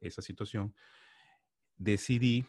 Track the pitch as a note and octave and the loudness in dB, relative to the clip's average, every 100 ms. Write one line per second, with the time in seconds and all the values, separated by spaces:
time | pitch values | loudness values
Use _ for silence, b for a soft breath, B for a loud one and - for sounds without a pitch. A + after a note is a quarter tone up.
0 | F2 - - F2 G#2 G#2 G2+ - B B | -14 -12 -12 -10 -8 -6 -6 -10 B B
1 | B B B B B _ _ - F#2+ G2+ | B B B B B _ _ -4 0 0
2 | - A#2+ B2 A#2+ | 2 4 4 2